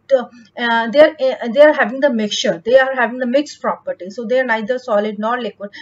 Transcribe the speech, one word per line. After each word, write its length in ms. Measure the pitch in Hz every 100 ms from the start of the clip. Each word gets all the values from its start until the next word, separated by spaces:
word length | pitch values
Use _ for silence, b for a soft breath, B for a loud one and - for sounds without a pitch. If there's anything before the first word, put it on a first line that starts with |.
| -
uh, 120 | 262 240 240 B -
uh, 320 | 240 226 226
they 80 | 247
are, 160 | 311 311
uh, 280 | 262 247 240
they 140 | 233
are 100 | 302
having 300 | 269 220 262
the 80 | 285
mixture, 520 | 233 107 - - 170
they 140 | 226 262
are 160 | 269
having 240 | 262 233 254
the 80 | 254
mixed 360 | 262 294 -
property, 480 | 233 170 - 180 180
so 160 | 202 226
they 140 | 254
are 20 |
neither 340 | 254 220 214 254
solid 400 | 254 208 208 208
nor 220 | 214 247
liquid, 320 | 226 - 202 B